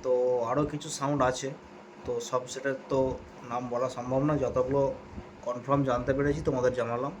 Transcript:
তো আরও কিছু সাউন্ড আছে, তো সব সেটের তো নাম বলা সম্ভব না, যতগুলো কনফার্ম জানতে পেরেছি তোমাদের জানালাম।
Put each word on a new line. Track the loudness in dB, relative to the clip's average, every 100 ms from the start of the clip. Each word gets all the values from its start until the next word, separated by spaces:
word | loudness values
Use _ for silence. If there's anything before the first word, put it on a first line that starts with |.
তো | 2 2 4 2 2
আরও | 2 0
কিছু | -2 -8 -4
সাউন্ড | 0 4 4
আছে, | 2 -6 -8 -16 -20 -20 -14
তো | -4 -4 0
সব | -2 -2
সেটের | -4 -4 -4 0
তো | 2 2 0 -10 -16 -6
নাম | -6 -2
বলা | -2 -2 -2
সম্ভব | -2 2 2
না, | 2
যতগুলো | 2 2 2 4 2 0 -10 -14 -14 -10 -6
কনফার্ম | -6 2 2 4
জানতে | 2 2 2
পেরেছি | 2 2 0
তোমাদের | 2 2 2
জানালাম। | 0 0 -2 -6